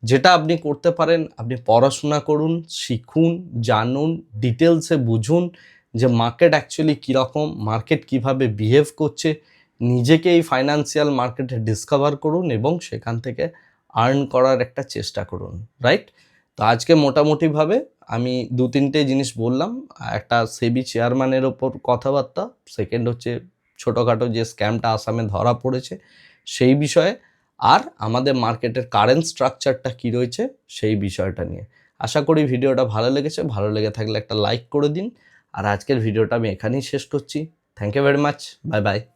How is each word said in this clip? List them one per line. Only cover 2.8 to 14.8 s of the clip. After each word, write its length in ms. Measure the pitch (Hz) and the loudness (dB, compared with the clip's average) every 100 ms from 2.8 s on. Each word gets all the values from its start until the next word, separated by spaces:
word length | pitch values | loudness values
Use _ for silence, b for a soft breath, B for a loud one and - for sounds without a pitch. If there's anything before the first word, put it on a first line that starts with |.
শিখুন, 500 | - 120 - 156 165 170 180 120 113 | -6 -6 -2 2 2 2 -8 -6 0
জানুন, 400 | 110 117 131 156 165 - 107 | 2 2 -2 -2 -4 -8 -4
ডিটেলসে 520 | 123 117 165 165 160 160 120 | -2 4 4 4 2 0 2
বুঝুন 340 | 113 110 170 175 175 b b b | 0 2 0 0 -8 b b b
যে 140 | 117 127 117 | 0 2 4
মার্কেট 300 | 117 117 170 156 | 0 4 4 4
actually 340 | - - 156 143 | 0 -2 0 0
কীরকম, 420 | - 131 127 151 151 - 107 | 0 0 0 -2 -4 -4 -4
মার্কেট 320 | 113 - 156 - | -4 0 -2 0
কীভাবে 360 | 135 123 131 127 107 | -4 -2 0 0 0
বিহেভ 260 | 107 135 147 - | 4 4 4 -2
করছে। 320 | 151 151 160 156 b b b _ | -4 -2 -4 -4 b b b _
নিজেকে 460 | 120 123 123 160 180 170 | 0 2 4 4 6 4
এই 60 | 165 | 4
ফাইন্যান্সিয়াল 600 | 131 139 147 143 156 147 135 | 0 0 0 0 0 0 0
মার্কেটে 360 | 123 120 131 123 110 | -2 -4 -6 -4 -2
ডিসকভার 460 | 107 - 143 143 143 | -4 0 0 2 0
করুন 220 | 156 165 180 | -2 -2 -2
এবং 200 | 113 127 170 - | 0 0 -2 -6
সেখান 280 | 110 113 117 120 | -10 -6 -6 -6
থেকে 180 | 123 160 b b b b | -6 -6 b b b b
আর্ন 260 | - 120 139 139 | 0 2 2 0
করার 240 | 127 131 131 120 | 2 2 2 -2
একটা 160 | - | -6